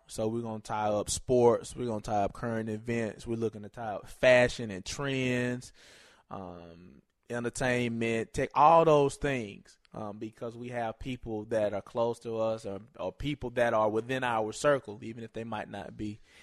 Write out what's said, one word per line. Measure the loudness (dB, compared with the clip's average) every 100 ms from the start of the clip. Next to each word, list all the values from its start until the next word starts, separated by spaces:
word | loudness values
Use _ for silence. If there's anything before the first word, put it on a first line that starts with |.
| -14
So | -4 -2
we're | -2
gonna | -6 -8
tie | -6 -2 2
up | 0 0
sports. | -4 2 8 8 6 0 -8
We're | -6
gonna | -6
tie | -2 0
up | 0
current | -2 -4 -4 -4
events. | -6 -4 -2 -2 -6
We're | -6 -2
looking | -2 -4
to | -14
tie | -10 -6
up | -6 -8
fashion | 2 6 8 6 2 -8
and | -8
trends, | -8 -6 -4 -2 0 0 -2 -4 -10 -20 -20 -20 -20 _ -14
um, | -12 -12 -14 -18 -20 -20 -20 _ _ -8
entertainment, | -6 -4 -2 0 0 0 0 0 0 -2
tech, | -4 -2
all | 4 8 8
those | 8 6 4
things, | 0 -2 -2 -4 -12 -20 _ _
um, | -12 -12 -10
because | -12 -10 -12 -10
we | -8
have | -4 -4 -6
people | -8 -8 -6 -6 0
that | 0 2
are | -2
close | -6 -2 0 -2
to | -6 -2
us | -2 -2 -6
or, | -10 -12 -8
or | -8
people | -4 -6 -4 -4
that | 2 2
are | 4 4
within | 2 -2 -2
our | -2 -2 -2
circle, | 0 2 2 -2 -12
even | -12 -12
if | -12
they | -10
might | -8 -8 -8
not | -10 -10 -8
be | -8 -8 -16 -20